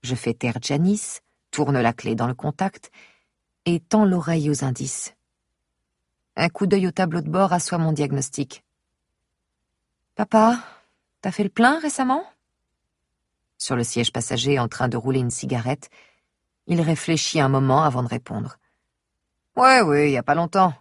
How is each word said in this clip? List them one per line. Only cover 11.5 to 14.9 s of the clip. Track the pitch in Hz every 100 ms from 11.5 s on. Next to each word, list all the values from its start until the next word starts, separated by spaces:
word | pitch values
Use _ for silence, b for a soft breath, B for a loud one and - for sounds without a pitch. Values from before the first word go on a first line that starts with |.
| - 233 311
récemment ? » | 311 277 254 269 381 _ _ _ _ _ _ _ _ _ _ _ _ _
Sur | - 131
le |
siège | 117 - 117
passager, | 123 117 127 123 139
en | 120
train | -
de | 127